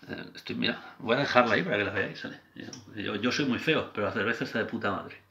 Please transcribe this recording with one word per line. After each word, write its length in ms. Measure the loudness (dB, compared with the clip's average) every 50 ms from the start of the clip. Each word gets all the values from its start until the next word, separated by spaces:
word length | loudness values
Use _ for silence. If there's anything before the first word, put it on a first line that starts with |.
| -12 -12
Eh, 160 | -12 -10 -12 -14 -14
estoy, 220 | -16 -10 -8 -4
mira, 380 | 0 0 0 0 -2 -8 -16 -18 -12
voy 160 | 0 2 2
a 20 | 2
dejarla 380 | 4 6 6 6 8 8 6
ahí 60 | 2 2
para 140 | 2 2
que 80 | 2 2
la 80 | 0 0
veáis, 300 | -2 -2 -2 -4 -8 -10
¿vale? 180 | -10 -12 -12 -18 -20 _
Yo, 160 | -14 -14 -14 -14 -16 -18 -14 -10
yo, 200 | -6 -4 -4 -2
yo 140 | 0 0 0
soy 140 | 0 2 2
muy 140 | 2 0 0
feo, 340 | 2 2 2 2 2 -2 -2
pero 140 | -2 -2
la 60 | 0 0
cerveza 300 | 0 0 0 0 -2 -4
está 140 | -4 -2 -2
de 60 | -2
puta 260 | -2 -4 -2 -2 -2
madre. 280 | -2 -2 -6 -10 -14 -18 -20 _